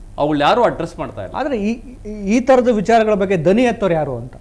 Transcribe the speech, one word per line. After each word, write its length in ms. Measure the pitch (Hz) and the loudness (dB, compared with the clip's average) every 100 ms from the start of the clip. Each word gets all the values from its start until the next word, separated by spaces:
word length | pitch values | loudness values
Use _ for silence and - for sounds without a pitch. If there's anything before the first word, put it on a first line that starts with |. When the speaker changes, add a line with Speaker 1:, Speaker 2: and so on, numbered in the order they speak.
| - - | -12 -4
Speaker 1:
ಅವುಗಳು 220 | 143 147 | -2 2
ಯಾರೂ 240 | 147 220 | 2 4
ಅಡ್ರೆಸ್ 360 | 214 - 170 - | 2 0 -8 -8
ಮಾಡ್ತಾ 240 | 190 - | -12 -10
ಇಲ್ಲ. 120 | 95 196 | -10 -6
Speaker 2:
ಆದ್ರೆ 260 | 294 240 | -4 -2
ಈ, 100 | 202 | -4
ಈ, 640 | 233 - - 214 214 196 240 | -6 -10 -16 -14 -8 -2 0
ಈ 20 | |
ಥರದ 280 | 262 254 247 | 4 4 4
ವಿಚಾರಗಳ 460 | 208 190 233 214 | 2 4 2 4
ಬಗ್ಗೆ 320 | 208 190 190 156 | 0 0 0 2
ದನಿ 180 | 208 | 4
ಎತ್ತೋರು 300 | 254 233 196 | 2 0 0
ಯಾರು 240 | 160 147 120 | 0 -2 -6
ಅಂತ? 160 | 127 - | -10 -16